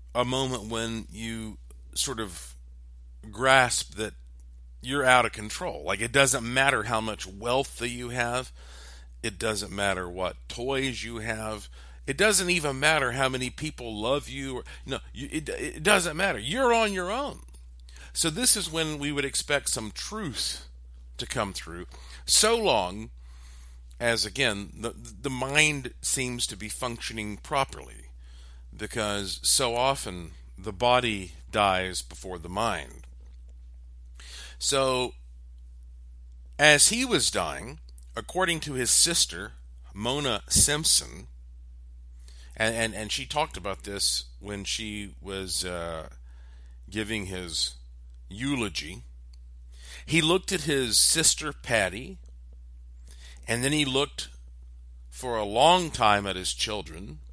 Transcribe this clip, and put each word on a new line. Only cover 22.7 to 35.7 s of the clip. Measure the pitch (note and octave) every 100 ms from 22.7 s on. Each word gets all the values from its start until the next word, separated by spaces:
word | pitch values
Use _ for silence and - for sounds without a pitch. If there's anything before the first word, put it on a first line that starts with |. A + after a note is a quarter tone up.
| A2+ F2+ G#2 A2+ - - - - - - - - -
as, | A#2+ A2+ G#2+
again, | B2+ B2+ G2+ G2+ G2+
the, | A#2 - A#2 G#2
the | C#3
mind | B2+ C3 D3 D#3 C#3+ B2 -
seems | - - B2+ A#2+ -
to | F#2+
be | G#2+
functioning | - B2+ A#2 - A2+ G#2 G2+
properly, | - C#3+ B2 - - - - - - - - - - -
because | G#2+ A#2 G#2 G2+ G2 -
so | - - B2
often | A#2+ C3 C3+ G#2+ F2+ E2 - - -
the | G#2
body | F#2 B2 B2 A#2+ G2+ F#2 - -
dies | G#2+ G2+ F#2 F#2 F2
before | - - F#2+ F2+
the | E2+
mind. | F#2+ A2+ F2 B1+ A#1 - - - - - - - - - - - - - - - -
So, | - C#3 C3+ B2+ B2 - - - - - -